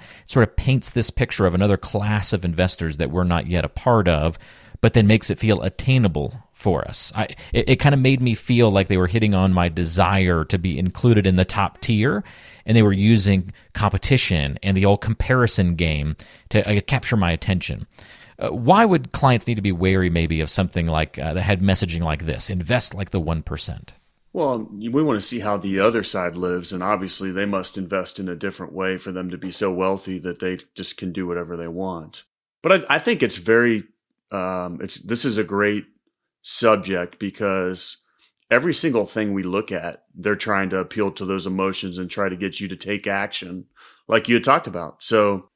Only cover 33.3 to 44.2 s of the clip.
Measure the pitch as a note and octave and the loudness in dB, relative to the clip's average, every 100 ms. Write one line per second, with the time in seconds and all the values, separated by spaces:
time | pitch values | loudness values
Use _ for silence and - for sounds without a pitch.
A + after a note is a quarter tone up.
33.3 | F#2+ F2 A2+ A#2+ A2 - _ _ _ _ | -2 2 4 4 0 -6 _ _ _ _
34.3 | G2+ F#2 F#2 F2+ F2 G2 - G2 A#2 C3+ | -8 -6 -6 -8 -10 -10 -12 -6 -4 -2
35.3 | G#2+ G2 G2+ G#2 G#2 - _ _ _ _ | -2 -2 0 0 0 -8 _ _ _ _
36.3 | _ - - A#2 G#2 F#2 F2+ F2 - G2 | _ -12 0 4 4 2 -4 -4 -8 -10
37.3 | - G2+ F#2+ F2+ F#2 - - _ _ _ | -4 -2 0 -2 -6 -12 -14 _ _ _
38.3 | _ _ A#2+ E3 - E3 A#2+ F#2+ A2+ G#2 | _ _ 2 2 -2 0 0 -2 -4 -4
39.3 | G2 F#2 G2 - F#2 E2+ - _ - G2+ | -4 -2 -4 -4 -8 -8 -12 _ -6 -4
40.3 | G2+ A2 G2 F#2+ F#2+ F2 A2 G2 - F#2+ | -2 0 0 0 -4 -4 -4 -4 -4 -4
41.3 | F#2+ F#2 F#2 F#2+ F#2+ F#2+ F2+ F2+ - G2 | -4 -4 -2 -2 -4 -8 -8 -8 -4 -4
42.3 | F2+ F#2+ - G2 F2+ G2+ G#2 G#2 G2 G#2 | -4 -8 -8 -10 -10 -8 -6 -4 -4 -4
43.3 | - F2+ F2+ - _ - _ - A2 | -8 -10 -14 -16 _ -20 _ 0 0